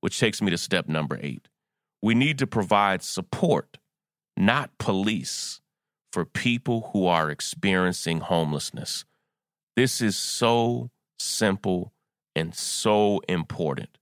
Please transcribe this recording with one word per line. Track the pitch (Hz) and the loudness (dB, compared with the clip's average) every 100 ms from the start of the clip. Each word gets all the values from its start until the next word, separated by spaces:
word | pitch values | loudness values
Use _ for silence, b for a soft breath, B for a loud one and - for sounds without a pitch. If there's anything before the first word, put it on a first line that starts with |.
| 107 | -4
which | - | 0
takes | 113 - | 0 2
me | 101 | 0
to | 85 | 0
step | - 90 - | 0 -2 0
number | 78 73 - | -2 -2 -4
eight. | 71 62 _ _ _ _ _ _ | -6 -10 _ _ _ _ _ _
We | 107 | 2
need | 113 139 147 | 4 4 2
to | 139 | -2
provide | 113 95 104 101 92 | 0 4 4 4 2
support, | - - - - 175 101 - - _ _ _ _ _ - | -4 -8 -8 -2 2 2 0 -16 _ _ _ _ _ -2
not | 98 131 135 _ | 0 0 -2 _
police, | - 95 101 107 - - - - _ _ _ _ _ | -2 0 0 -4 -6 -8 -8 -12 _ _ _ _ _
for | - | -6
people | 82 - 123 120 - 117 113 | -4 -2 0 0 0 -2 -2
who | 101 92 | 0 2
are | 85 78 | 4 2
experiencing | 73 - - 98 95 92 90 - 82 | -2 -8 -2 0 2 2 0 -2 -4
homelessness. | - 85 80 73 - - - - - _ _ _ _ _ _ | 0 0 0 -2 -6 -10 -8 -8 -10 _ _ _ _ _ _
This | - 127 - | 0 2 2
is | 110 95 | 0 0
so | - - 117 117 117 120 123 _ _ _ | -4 0 2 4 2 -2 -6 _ _ _
simple | - - 110 98 95 90 90 _ _ _ _ - | -6 0 0 2 0 -2 -4 _ _ _ _ -4
and | 82 | -4
so | 85 - - 110 107 104 101 - | -6 -6 -2 2 4 4 2 0
important. | 90 80 - 80 69 - _ | -2 -2 -4 -4 -4 -8 _